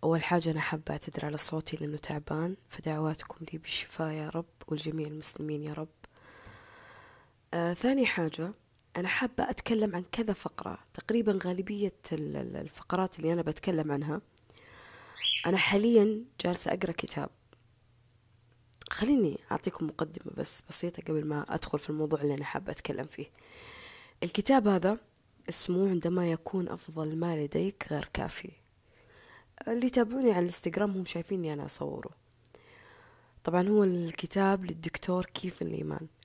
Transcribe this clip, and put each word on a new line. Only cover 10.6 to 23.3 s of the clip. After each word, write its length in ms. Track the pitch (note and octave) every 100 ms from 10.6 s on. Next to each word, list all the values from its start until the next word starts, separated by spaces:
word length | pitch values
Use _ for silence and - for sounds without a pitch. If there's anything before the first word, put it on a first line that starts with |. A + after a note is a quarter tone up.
| - - -
تقريبًا 440 | - - A3+ G#3+ G3
غالبية 560 | F3+ F3+ F#3 G#3 G3 - -
ال-، 240 | D#3 D3+ C#3+
ال-، 200 | B2 -
الفقرات 600 | D#3 - - F3+ F#3 -
اللي 140 | D#3+
أنا 100 | E3+
بتكلم 500 | E3 D#3 - E3 D3+
عنها. 280 | C#3+ D3+ D#3+ - - _ - - - - - - - - - -
أنا 100 | F#3+
حاليًا 680 | - G3+ A3 A#3 G3+ A3 A#3+ _
جالسة 280 | F3 F3 -
أقرأ 200 | F#3 F#3
كتاب. 380 | E3+ - - C#3+ _ _ - _ _ _ _ _ _ _ _ _ _ _ - -
خليني 480 | - A3 C#4+ F#3+ - -
أعطيكم 340 | - - - D#3+
مقدمة 460 | - D#3 E3 - -
بس 260 | C#3+ - -
بسيطة 340 | - F3 E3+
قبل 240 | - D#3 D3+
ما 280 | D3 D3
أدخل 240 | D#3+ - D3
في 120 | -
الموضوع 300 | D3+ D#3 D3+
اللي 140 | D3
أنا 100 | C#3
حابة 280 | C#3+ - F#3+
أتكلم 340 | - - - D3
فيه. 200 | - D3+